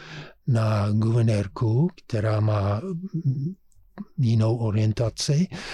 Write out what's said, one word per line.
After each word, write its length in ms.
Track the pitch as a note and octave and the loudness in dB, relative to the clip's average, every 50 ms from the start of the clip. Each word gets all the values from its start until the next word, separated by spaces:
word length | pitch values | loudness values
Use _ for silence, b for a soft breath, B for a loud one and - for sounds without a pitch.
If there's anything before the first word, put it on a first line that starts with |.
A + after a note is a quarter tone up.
| B B D#3 D3+ D3 B B B - | B B -16 -16 -16 B B B -2
na 460 | - A#2+ A2+ A2 G#2+ G#2+ G#2 G2+ G#2 | 0 2 2 2 2 2 2 2 2
guvernérku, 960 | G#2 A2 A2 A2+ A2+ A#2+ A2+ A2 A2 G2+ G2+ G2 - - B2 G#2+ A2+ B2 E3 F#3 - | 2 2 2 2 2 2 2 2 2 0 -2 -4 -4 -2 0 2 2 2 2 0 -2
která 440 | - - - - G#2+ G2+ G#2+ G#2+ G#2+ | -6 -10 -6 -4 -2 0 0 0 2
má 400 | G#2 G#2+ G#2+ G#2 G2 G2+ G2+ A2 E3 G3 F3+ E3 F#3 F#3+ - D#3+ - C#3+ B2+ B2+ C3+ E3+ F#3+ - _ _ - - - _ _ - G3+ - - - | 2 2 2 2 0 0 -2 -2 -4 -6 -8 -8 -8 -6 -6 -4 -2 -2 -2 -2 -4 -6 -8 -10 _ _ -20 -20 -20 _ _ -18 -18 -8 -4 0
jinou 380 | C3 A2+ A2+ A2 A2 A2 A#2 | 0 2 2 2 2 2 0
orientaci, 920 | A#2+ A#2 A2 G2+ G#2+ G#2+ A2 G#2+ - A#2+ A2 - - - - C#3+ D3 F#3 - B F3 B B | 0 -2 0 0 0 0 0 0 0 -2 -2 -4 -4 -2 0 2 2 0 -2 B -10 B B